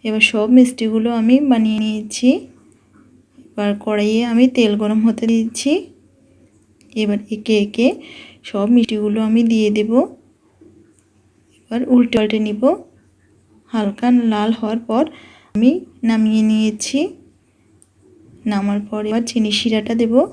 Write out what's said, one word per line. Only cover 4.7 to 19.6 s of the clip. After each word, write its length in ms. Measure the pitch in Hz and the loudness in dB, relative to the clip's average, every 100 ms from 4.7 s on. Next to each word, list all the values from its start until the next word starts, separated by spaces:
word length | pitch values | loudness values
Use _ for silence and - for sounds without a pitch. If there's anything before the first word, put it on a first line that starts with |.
| 208 | 2
গরম 240 | 208 220 | 0 2
হতে 220 | 226 226 226 | 0 0 0
দিয়েছি। 460 | 226 226 - 277 349 - - _ _ _ _ _ _ _ _ _ | 0 0 -4 -2 -2 -4 -20 _ _ _ _ _ _ _ _ _
এবার 260 | - 214 202 - | -4 -2 -4 -6
একে 240 | 214 214 214 | -10 -2 0
একে 280 | 202 - 254 427 - - - - | 0 0 -2 -2 -14 -20 -20 -20
সব 240 | - 202 208 | -10 -4 2
মিষ্টিগুলো 500 | 240 226 214 208 214 | 2 2 -2 -2 -2
আমি 200 | 220 226 | 0 2
দিয়ে 260 | 233 226 214 | 2 2 0
দেব। 220 | 208 214 240 349 - _ _ _ _ - _ _ _ _ _ _ _ _ _ | 0 0 0 0 -8 _ _ _ _ -20 _ _ _ _ _ _ _ _ _
এবার 240 | _ 226 254 | _ -6 2
উল্টে 300 | 247 240 220 | 4 4 0
পাল্টে 220 | 214 214 | 0 -2
নিব। 220 | 214 214 254 381 - _ _ _ _ _ _ _ _ | -2 0 0 0 -6 _ _ _ _ _ _ _ _
হালকা 360 | 226 208 202 247 247 | -4 -2 -2 2 2
লাল 260 | 226 214 214 | 2 0 0
হওয়ার 280 | 220 214 226 | -2 -2 -4
পর 240 | - 220 320 - - - _ 214 | -2 -2 -2 -6 -20 -20 _ 0
আমি 160 | 240 349 - _ | 2 0 -8 _
নামিয়ে 380 | 226 220 220 220 | -2 0 2 2
নিয়েছি। 580 | 214 220 220 214 - 269 370 - _ _ _ _ _ _ _ _ _ _ - - 214 | 2 2 0 -4 -6 -4 -4 -6 _ _ _ _ _ _ _ _ _ _ -20 -10 -4
নামার 340 | 202 202 202 | -2 -2 -4
পর 200 | 208 214 214 | -4 -6 -4
এবার 180 | 220 | -4
চিনি 280 | 233 233 214 | -2 -2 -2
শিরাটা 420 | 208 | -2